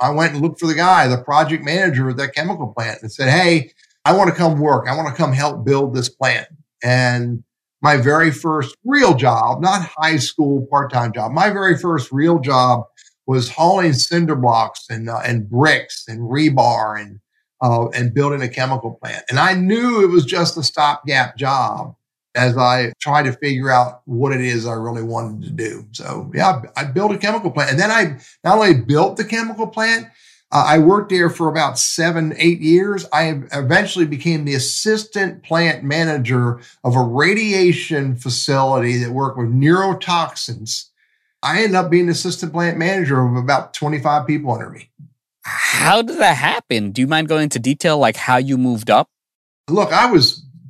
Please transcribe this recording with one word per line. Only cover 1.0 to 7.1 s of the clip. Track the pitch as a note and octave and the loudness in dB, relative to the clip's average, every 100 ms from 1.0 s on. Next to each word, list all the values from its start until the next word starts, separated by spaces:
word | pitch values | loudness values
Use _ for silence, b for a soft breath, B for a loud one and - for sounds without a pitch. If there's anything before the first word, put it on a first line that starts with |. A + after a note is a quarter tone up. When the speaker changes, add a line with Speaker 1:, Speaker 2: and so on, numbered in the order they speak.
| B2+ | 4
Speaker 1:
the | B2 | 0
project | C3+ D3 D3+ D#3 | 2 2 2 -2
manager | C#3+ F3+ F#3 B2+ C3 | -2 0 0 0 -2
of | B2 | -4
that | C#3 D3 | -6 -4
chemical | E3 E3+ A#2 | -6 -6 -8
plant, | A2+ A2+ - | -6 -8 -8
and | A2 | -12
said, | - C3 | -4 2
Hey, | D#3+ F3+ E3 B2+ b b b D3+ | 4 4 2 0 b b b 2
"I | |
wanna | F3+ C4+ | 4 4
come | - E3+ D3 | 2 2 2
work. | D3+ B2 B2 | 2 2 0
I | D3 | -4
wanna | D3+ C3 | -6 -2
come | D3 | 0
help | C3 D3 - A2+ | 0 -2 -2 0
build | C#3 C3+ B2+ | 0 0 -2
this | B2 | -6
plant." | - C3 A#2 - - _ _ | -2 -2 -2 -4 -20 _ _
And | A#2+ B2+ B2 | 0 2 2